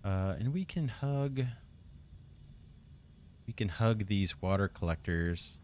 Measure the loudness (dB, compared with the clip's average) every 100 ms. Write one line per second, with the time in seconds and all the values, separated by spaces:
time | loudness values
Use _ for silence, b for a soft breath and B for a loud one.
0 | 0 2 2 0 0 0 -2 -2 -2 -2
1 | -2 0 0 0 -2 -4 -18 -20 -20 -20
2 | -20 -20 -20 -20 -20 -20 -20 -20 -20 -20
3 | -20 -20 -20 -16 -12 -2 -2 4 4 4
4 | 2 2 2 0 2 4 2 0 0 0
5 | 0 2 2 0 -6 -14